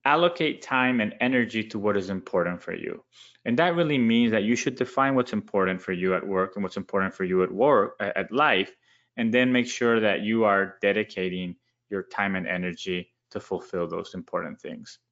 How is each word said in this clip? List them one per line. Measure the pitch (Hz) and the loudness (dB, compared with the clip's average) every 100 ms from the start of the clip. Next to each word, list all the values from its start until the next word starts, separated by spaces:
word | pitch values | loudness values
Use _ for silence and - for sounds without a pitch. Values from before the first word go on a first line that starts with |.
| 135 | 4
Allocate | 151 175 175 156 - | 4 4 2 -2 -2
time | - 131 127 123 | -2 2 2 2
and | 104 - | 0 0
energy | 123 127 110 110 | 0 2 0 -2
to | 107 107 | -4 -2
what | 104 101 | 0 0
is | 92 | -2
important | 95 - 95 87 90 | -6 -2 -2 0 -4
for | - | -8
you. | 87 - - _ - - _ - | -8 -8 -10 _ -20 -20 _ -2
And | 120 | 2
that | 175 170 | 2 2
really | 160 143 | 2 2
means | 117 117 120 | 4 4 4
that | 110 | 2
you | 101 117 | 2 0
should | - 123 | 0 -2
define | 123 - 135 | -2 2 2
what's | 131 123 | 2 0
important | 107 - 101 92 92 | -4 -2 0 0 -2
for | - | -4
you | 90 92 92 | -2 0 0
at | - | 0
work | 95 95 101 | -2 -2 -4
and | |
what's | 95 - | -6 -6
important | 92 101 95 | -4 -2 -2
for | - 92 | -2 0
you | 92 | 2
at | 92 | 0
work, | 92 135 127 101 - | 2 4 4 2 -2
a-, | 101 - | -4 -4
at | 98 | -4
life, | 117 147 98 - - _ _ _ - | 0 2 2 0 -8 _ _ _ -4
and | 113 | 0
then | 120 127 | 2 4
make | 127 120 | 2 0
sure | - 120 113 | 0 2 4
that | 107 85 | 2 0
you | 104 113 110 | 0 2 4
are | 98 95 - | 4 0 0
dedicating | 98 101 104 - 92 90 90 87 _ _ _ | 0 2 -2 -4 -4 -4 -8 -10 _ _ _
your | 98 | -8
time | 92 - 98 95 | -8 -4 -2 -2
and | 90 | -4
energy | 90 90 85 95 90 87 _ _ | -4 -4 -6 -6 -6 -8 _ _
to | 101 | -14
fulfill | - 90 - 92 85 | -8 -8 -6 -6 -4
those | 85 85 | -6 -10
important | 92 82 90 82 - | -14 -8 -6 -6 -12
things. | - - - - _ | -14 -14 -16 -20 _